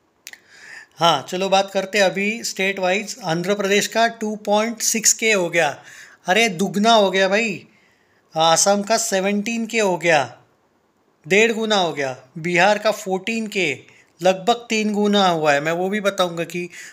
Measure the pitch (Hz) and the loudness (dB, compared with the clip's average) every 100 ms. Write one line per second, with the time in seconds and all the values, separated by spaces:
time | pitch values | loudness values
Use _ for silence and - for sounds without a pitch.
0 | _ _ - - _ - - - - - | _ _ -20 -20 _ -20 -20 -20 -20 0
1 | 165 147 - 180 190 196 196 196 190 214 | 2 2 -2 -6 0 0 0 -4 -2 2
2 | 185 180 202 233 208 - 190 196 180 190 | 2 2 -4 -4 -8 -4 -4 -2 -2 -2
3 | 208 - 185 165 175 202 196 202 190 226 | -4 -10 -6 -4 -2 -2 0 0 0 0
4 | 233 233 214 208 208 208 220 226 - 226 | 0 0 -8 -6 -2 0 0 -4 -4 0
5 | - - 220 208 170 170 151 131 - - | 0 0 2 2 2 0 0 -2 -14 -20
6 | - - - 190 233 170 196 202 220 226 | -20 -10 0 2 2 0 -4 0 4 4
7 | 196 185 190 202 226 156 - _ _ _ | 4 2 2 2 0 -6 -12 _ _ _
8 | _ _ _ 160 165 165 196 202 202 226 | _ _ _ 0 2 4 4 2 0 -2
9 | - 190 196 202 208 233 226 226 202 175 | 0 -2 0 -2 -2 -6 -4 -2 0 0
10 | 170 156 123 - _ _ _ _ _ _ | 2 2 0 -8 _ _ _ _ _ _
11 | _ _ 151 190 226 220 220 208 175 143 | _ _ 0 2 2 0 0 0 0 -2
12 | 135 127 - 170 165 175 190 208 220 208 | -6 -8 -14 -10 -2 2 4 4 0 -2
13 | 190 185 185 226 214 208 165 123 - _ | -4 -6 -4 -6 -6 -4 -2 -4 -12 _
14 | _ _ 180 185 180 240 - 220 214 208 | _ _ 0 2 0 -2 -2 -2 0 0
15 | 208 202 185 170 151 143 151 170 185 208 | 2 4 2 2 2 2 0 -2 -2 -2
16 | 196 196 180 170 165 175 175 - - | -2 -2 -2 -4 -8 -8 -10 -14 -20